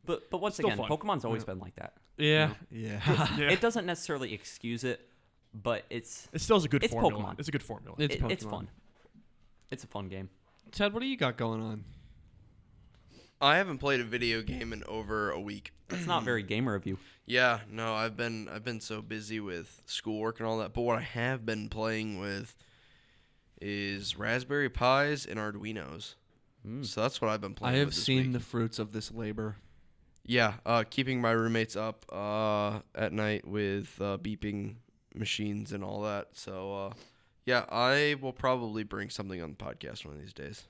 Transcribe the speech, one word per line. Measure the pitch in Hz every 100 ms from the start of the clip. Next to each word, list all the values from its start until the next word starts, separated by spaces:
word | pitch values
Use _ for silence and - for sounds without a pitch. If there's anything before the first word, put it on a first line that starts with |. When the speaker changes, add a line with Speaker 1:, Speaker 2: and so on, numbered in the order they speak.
Speaker 1:
But, | - 170 -
but | 185
once | 202
Speaker 2:
Still | - 151
Speaker 1:
again, | 101
Speaker 2:
fun. | 113
Speaker 1:
Pokemon's | 151 208 180
always | 113 113
Speaker 2:
Yeah. | 113
Speaker 1:
been | 92
like | 90 -
that, | - _ _ -
Speaker 3:
Yeah. | 151 156 156 107 -
Speaker 1:
you | 113 110
know? | 104
Speaker 3:
Yeah. | 95 - 151 -
<laughs> |
Speaker 2:
Yeah. | 147
Speaker 1:
It | 185
doesn't | 233 233 165
necessarily | 165 - 143 123
excuse | 101 - - 117 117
it, | 127 117 - _ _ _ _
but | 107 110 110 -
it's | 120 - - -
Speaker 2:
It | 160
still | - 214
has |
a | 151
good | 143
Speaker 1:
it's | -
Speaker 2:
formula. | 113 151 107
Speaker 1:
Pokemon. | 104 90
Speaker 2:
It's | 147
a |
good | 139
formula. | - 110 - -
Speaker 3:
It's | 147 131
Speaker 1:
It, | 123
it's | 95
Speaker 3:
Pokemon. | 107
Speaker 1:
fun. | 107 95 - - _ _ - - _ - - -
It's | 127
a | -
fun | 104 95
game. | 95 98 _ _ - -
Speaker 3:
Ted, | - 202
what | 220
do | 262
you | 262
got | 135 117
going | 117 113
on? | 110 107 104 - - - - - - - - - - - - - - _
Speaker 4:
I | 139 160
haven't | 196 135
played | 139 135
a |
video | 117 120 117 113
game | 107 - 117
in | 110
over | - 110 104 107 104
a | 78
week. | 101 104 - - -
Speaker 1:
That's | 180 170
not | 170
very | 120 117
Speaker 4:
<clears throat> | 98
Speaker 1:
gamer | 107 127
of | 101 92
you. | 95 - - -
Speaker 4:
Yeah, | 123 127 117 104
no, | 110 113
I've | 110 113 110
been, | 117 113 107
I've | 104
been | 113 113
so | - 107
busy | 107 110 107 110
with | 101 87 - - -
schoolwork | - 113 107 110 113
and | 113
all | 113
that. | 107
But | 117
what | 120 113
I |
have | 113 117 120 131
been | 110 110 107
playing | 110 110 110 110 98
with | 101 98 117 - - _ _ - _ _ _ _ _ -
is | 101 101 101 101 95 -
Raspberry | 110 123 127 143 135
Pis | - 123 135 143 147 -
and | 110
Arduinos. | 107 104 104 107 69 80 - - _ _ _ _ 101
Speaker 1:
Mm. | 123 123
Speaker 4:
So | -
that's | 120 -
what | 110
I've | 107
been | 101
Speaker 3:
I |
Speaker 4:
playing | - 123 131
Speaker 3:
have | 143
Speaker 4:
with | -
this |
Speaker 3:
seen | - 131
Speaker 4:
week. | 131
Speaker 3:
the | 123
fruits | 113 120 113 113
of | 107
this | 107 -
labor. | 113 107 107 107 101 - - - _ - -
Speaker 4:
Yeah, | - 123 110 107
uh, | - 117 110
keeping | - 131 127
my | 117
roommates | 113 113 113 110 101
up, | 110 107 -
uh, | 92 104 107 107 104 104 107 -
at | - 104
night | 104 107 107 -
with, | 104 101 98 90 -
uh, | 101 98
beeping | 104 107 104 101 104 117 _ _ _
machines | - 107 - 104 104 -
and | 101
all | 98 104
that. | 107 101 -
So, | - - 95 98
uh, | 98 98 98 - _ _ _
yeah, | - 123 -
I | 110 123 139 147 143
will | 131
probably | 127 131 127 113 107
bring | 104 101 101
something | - 98 92
on | 80 71
the |
podcast | - - 65 - 78
one |
of | 73
these | -
days. | - 71 - -